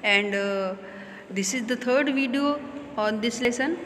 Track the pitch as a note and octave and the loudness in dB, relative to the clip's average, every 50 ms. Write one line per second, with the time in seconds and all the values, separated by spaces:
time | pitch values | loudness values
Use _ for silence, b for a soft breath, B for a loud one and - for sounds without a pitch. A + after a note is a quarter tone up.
0 | - G#3+ G3+ G3+ G#3 G3+ G3+ G3+ G3+ G3+ G3 G3 F#3+ F#3 F#3+ G3 B B B B | 4 4 4 4 4 2 0 0 0 0 0 0 0 -2 -4 -6 B B B B
1 | B B B B B B F#3+ G3 F#3+ - - B3+ A3+ A3 B3+ B3 - B3 B3 C#4 | B B B B B B -2 -2 0 0 0 -2 0 -2 -2 0 2 2 4 4
2 | D4 C#4+ C4 C4+ C4+ B3 A#3 C#4 C#4+ C#4+ D4 D4 - - - - - - - A3 | 4 4 2 2 0 2 2 2 2 2 0 0 -4 -10 -10 -12 -12 -8 -2 0
3 | G#3+ G#3+ A3 G#3+ A3 A#3+ A#3 - B3 B3 A#3+ B3+ C4 D4+ E4+ - - | 0 0 2 2 0 0 0 2 0 0 2 2 0 0 -2 -4 -6